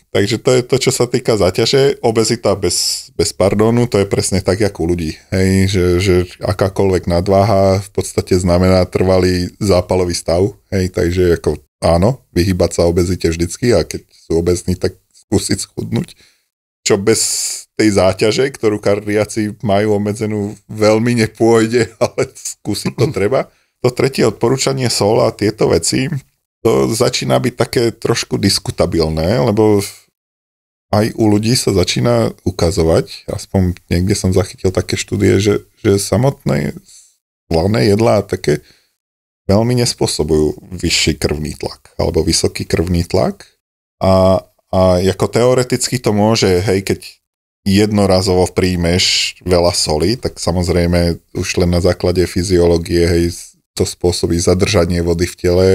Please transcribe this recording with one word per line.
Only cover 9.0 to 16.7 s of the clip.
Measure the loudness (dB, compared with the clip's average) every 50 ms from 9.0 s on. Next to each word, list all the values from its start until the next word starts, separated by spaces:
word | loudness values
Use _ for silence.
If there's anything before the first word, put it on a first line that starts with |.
| 0 2 2 2 2 2 0 0 -4 -6 -6 -4
zápalový | -2 0 2 2 2 0 0 -2 0 -2 -4
stav, | -4 -4 -2 0 0 0 0 -2 -6 _ _
hej, | -4 -2 -2 -2
takže | -2 -2 -2 0 0 2 2 2 2
ako | 0 0 -2 -4 -4 -8 _ _ _
áno, | 0 2 2 2 2 2 0 -2 _ _
vyhýbať | -2 0 0 0 0 0 0 0 0
sa | 0 0
obezite | 2 2 0 0 -2 -2 -2 -2 -2
vždycky | -2 -2 -4 -6 -4 -2 0 2 2
a | 2 0
keď | -2 -6 -12 -14 _
sú | _ _ _ -4 -2 0
obezní, | 0 0 -2 -2 -2 -4 -4
tak | -2 -4 -6 -6 _ _ _ _
skúsiť | _ _ _ -2 -2 -2 -2 -4 -6
schudnúť. | -6 -8 _ -10 -8 -6 -4 -6 -6 -6 -10 -18 _ _ _ _ _ _ _ _ _ _